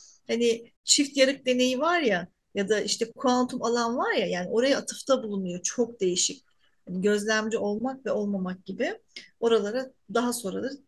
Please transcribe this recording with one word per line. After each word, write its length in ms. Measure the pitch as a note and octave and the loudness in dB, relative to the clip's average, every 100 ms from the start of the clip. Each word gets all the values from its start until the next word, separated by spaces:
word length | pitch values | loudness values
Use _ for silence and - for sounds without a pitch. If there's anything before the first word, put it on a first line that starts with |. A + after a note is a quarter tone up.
| - _ - | -20 _ -4
hani 440 | A#3 A#3 A3+ - _ | 2 2 2 -4 _
çift 340 | - - C#4+ C#4 | 2 2 4 4
yarık 280 | C4 C#4 B3+ | 4 2 0
deneyi 340 | B3 B3+ B3+ | 2 2 2
var 220 | D#4+ F4 | 2 2
ya, 260 | C4+ F3+ F3 _ _ G3+ | 2 0 -2 _ _ -4
ya 140 | G3 | 0
da 120 | G#3+ | 0
işte 300 | G3+ - A3+ | -2 -2 -4
kuantum 520 | - B3+ B3 B3+ B3+ | -2 2 2 0 -2
alan 340 | A#3 A#3+ A#3 B3+ | 0 0 0 0
var 160 | G#4+ | 0
ya, 140 | E4+ F#3 | 0 0
yani 220 | F3+ F3+ | -2 -2
oraya 280 | A3 C4 C4 | 2 4 2
atıfta 460 | - - - C4 | -2 -6 0 0
bulunuyor. 380 | A3+ G3+ F3+ F3+ | 0 -4 -4 -4
Çok 360 | - - A#3 - | -4 -2 -2 0
değişik. 460 | F#3 F3+ - - _ _ _ _ - | 0 2 0 -4 _ _ _ _ -8
Yani 120 | F3+ | -2
gözlemci 560 | G3+ G#3 G#3 A3 A3 G#3+ | 2 2 0 0 0 -2
olmak 480 | G3+ G#3+ B3 C4+ G#3 | -2 -2 -4 -4 -4
ve 60 | |
olmamak 540 | G#3 G#3 G3 F#3 F#3 - | -2 -2 -2 -4 -6 -8
gibi 340 | F#3+ D4+ A4 _ - - - | -4 -4 -6 _ -20 -20 -2
oralara 520 | A#3 A3+ G3+ B3 C4 - - | 2 2 2 -4 -8 -12 -4
daha 200 | A3+ A#3+ | 0 0
sonra 300 | A#3+ F#3+ F#3+ | -2 -4 -4
da 60 | A#3+ C#4 | -6 -8